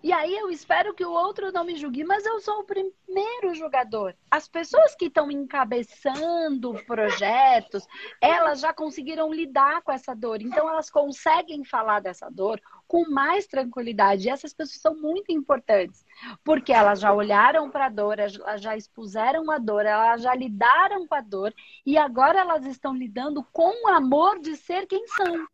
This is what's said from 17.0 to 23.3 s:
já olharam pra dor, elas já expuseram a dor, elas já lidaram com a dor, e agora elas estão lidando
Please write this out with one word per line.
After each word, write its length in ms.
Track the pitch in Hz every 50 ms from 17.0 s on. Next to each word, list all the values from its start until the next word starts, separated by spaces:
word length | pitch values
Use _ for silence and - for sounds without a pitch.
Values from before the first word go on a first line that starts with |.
já 120 | 202 208
olharam 560 | 202 208 208 208 208 202 220 254 302 320 302 269
pra 200 | - 285 269 262
dor, 320 | 220 208 208 208 214 208
elas 420 | 208 208 190 196 - 196 214 208
já 140 | 196 220 220
expuseram 720 | 220 202 _ _ - 226 202 185 220 220 247 277 320 320 311
a 80 | 311 294
dor, 260 | 233 214 208 208 208
elas 380 | 214 214 214 226 233 233 233
já 100 | 226 254
lidaram 760 | 254 254 262 254 208 196 233 240 262 320 370 392 403 392 349 -
com 60 | 320
a 40 | 285
dor, 320 | 240 208 196 190 196 214 220 - - - - - _
e 140 | 269 285 311
agora 400 | 302 277 233 247 262 294 339 381
elas 260 | 370 349 330 311 262
estão 300 | 269 262 - _ 277 269
lidando 480 | 254 254 226 202 247 254 294